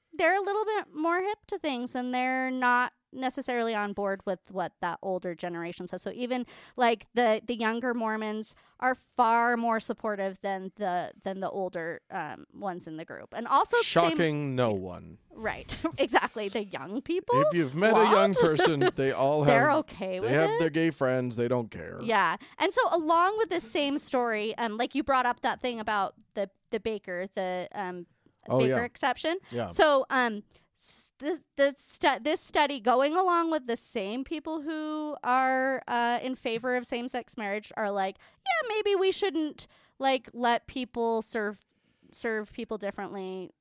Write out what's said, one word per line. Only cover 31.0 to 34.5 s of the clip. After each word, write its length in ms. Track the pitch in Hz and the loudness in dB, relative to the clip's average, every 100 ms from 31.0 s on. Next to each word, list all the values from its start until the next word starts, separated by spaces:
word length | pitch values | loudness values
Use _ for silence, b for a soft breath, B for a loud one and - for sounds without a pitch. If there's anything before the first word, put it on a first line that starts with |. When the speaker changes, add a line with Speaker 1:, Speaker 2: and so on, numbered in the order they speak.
| - - | -16 -8
Speaker 1:
this, 220 | 285 320 _ - | -4 -6 _ 2
this 160 | 277 277 | 2 2
stu-, 420 | - - 311 262 | -12 0 2 2
this 180 | 254 330 | 0 -2
study 400 | - 330 285 277 | 0 2 2 2
going 340 | 208 247 285 | 2 4 4
along 360 | 339 370 339 330 | 4 4 2 2
with 160 | 311 247 | 0 -2
the 100 | 233 | -6
same 480 | - 233 196 240 | -4 -6 -4 -4
people 380 | 269 302 320 | -6 -6 -6